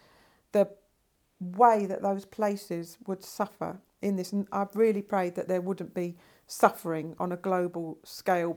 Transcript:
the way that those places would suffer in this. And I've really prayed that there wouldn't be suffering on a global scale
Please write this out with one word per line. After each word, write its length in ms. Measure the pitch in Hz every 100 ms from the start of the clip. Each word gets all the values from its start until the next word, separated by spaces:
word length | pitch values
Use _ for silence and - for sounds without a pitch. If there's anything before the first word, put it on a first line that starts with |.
| _ _ _ _ _
the 140 | 214 196 - _ _ _ _ _ -
way 380 | 180 185 240 220 196
that 100 | 190
those 240 | 196 196 196
places 720 | - 208 202 - 170 165 - -
would 160 | 190
suffer 500 | - - 202 - 165 185 _ _
in 140 | 202 196
this. 180 | 180
And 140 | 202 190
I've 240 | 196 196 202
really 280 | 226 202
prayed 300 | 202 202 180 175
that 120 | 180
there 140 | 185 180
wouldn't 260 | 190 170
be 160 | - 175 170 - _ -
suffering 680 | - 220 - 170 160 156 160
on 120 | 180
a 60 | 175
global 600 | 190 185 175 170 165 -
scale 480 | - - - 180 170